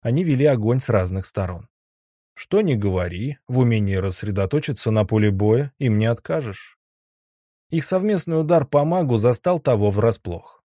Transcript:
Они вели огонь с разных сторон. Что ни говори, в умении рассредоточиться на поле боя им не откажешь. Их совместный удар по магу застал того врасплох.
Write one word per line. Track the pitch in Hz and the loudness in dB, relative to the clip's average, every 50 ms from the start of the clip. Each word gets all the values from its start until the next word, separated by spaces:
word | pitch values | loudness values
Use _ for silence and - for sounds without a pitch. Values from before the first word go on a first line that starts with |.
Они | _ 117 123 160 185 | _ -2 -2 0 0
вели | 165 139 123 143 | 0 0 2 2
огонь | 151 135 117 104 113 123 131 | 2 2 2 0 0 0 0
с | - - | 0 0
разных | 117 98 92 87 95 95 92 | 0 0 0 -2 -4 -6 -8
сторон. | - _ - 95 90 90 85 - _ _ _ _ _ _ _ _ _ _ _ _ _ _ | -8 _ -6 -6 -6 -8 -12 -16 _ _ _ _ _ _ _ _ _ _ _ _ _ _
Что | - - _ 185 208 | -20 -8 _ 0 0
ни | 220 170 131 | 2 2 0
говори, | 104 101 101 92 92 87 87 87 90 117 143 139 _ _ | 0 0 0 0 0 -2 -4 -6 -6 -8 -8 -8 _ _
в | - 123 127 | -4 0 2
умении | 131 120 117 107 104 98 95 | 2 2 2 2 0 0 0
рассредоточиться | 95 92 98 92 - - 107 101 101 98 92 - 156 - - 113 - - 117 | -2 -2 -4 -6 -6 -8 -4 -2 -2 -2 0 -2 -2 -2 -4 -8 -4 -2 0
на | 110 110 104 | 0 0 2
поле | - 110 110 107 104 | 2 2 2 2 2
боя | 98 95 104 104 110 127 147 139 _ _ | 2 2 2 2 2 2 0 -4 _ _
им | 143 120 107 | -2 0 0
не | 104 110 | 2 0
откажешь. | 113 117 - _ - 160 160 139 110 95 - - - _ _ _ _ _ _ _ _ _ _ _ _ _ _ _ _ _ _ _ _ | 0 -2 -4 _ -6 -4 -4 -4 -6 -10 -12 -18 -20 _ _ _ _ _ _ _ _ _ _ _ _ _ _ _ _ _ _ _ _
Их | 160 165 139 | -4 -4 -2
совместный | - 190 185 190 214 208 175 - 170 165 160 | -2 -2 -2 0 0 -2 -2 -2 -2 -2 -2
удар | 160 151 175 160 135 | 2 4 2 2 2
по | - - 143 147 | 2 2 2 2
магу | 160 170 185 170 131 120 | 2 2 0 2 2 2
застал | 107 104 123 120 - - 180 180 156 | 2 4 2 0 2 0 -2 -2 0
того | - 139 123 104 104 104 | 2 0 2 4 2 2
врасплох. | 98 104 110 117 110 - _ - 87 82 - - - _ _ _ | 2 2 2 2 0 -2 _ -10 -12 -10 -12 -20 -20 _ _ _